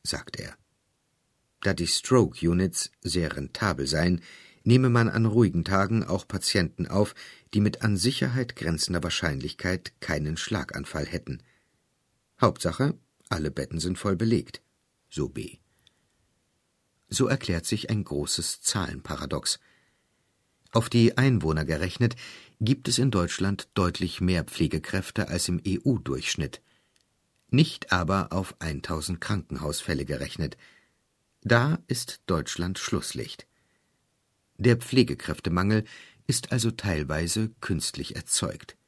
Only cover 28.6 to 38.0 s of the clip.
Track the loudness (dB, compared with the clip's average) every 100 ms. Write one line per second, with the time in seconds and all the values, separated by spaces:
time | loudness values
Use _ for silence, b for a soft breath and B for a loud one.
28.6 | -6 -4 -4 -6 -4 -6 -4 -4 -4 -6
29.6 | -4 -4 -2 -4 -2 -4 -6 -4 -6 -6
30.6 | b b b b b _ _ _ 4 4
31.6 | 4 0 -2 -4 -4 -10 -2 -2 -2 -4
32.6 | -4 -4 -2 -2 -2 -8 -8 -12 -18 _
33.6 | _ _ _ _ _ _ _ _ _ 2
34.6 | 4 4 4 4 4 0 -6 -4 0 2
35.6 | 4 2 0 B B B -2 -2 0 0
36.6 | 0 0 -2 0 0 -2 0 -2 -2 -6
37.6 | -4 -2 -2 -6